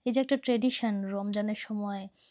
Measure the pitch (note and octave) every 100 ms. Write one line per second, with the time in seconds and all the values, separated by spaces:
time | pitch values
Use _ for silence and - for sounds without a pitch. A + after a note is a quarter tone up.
0 | B3 B3 C4 C4+ - A#3+ B3+ - A#3 G3+
1 | G3 G3+ G3+ G#3 G#3 G#3+ - G#3+ G3+ G3
2 | G3 - -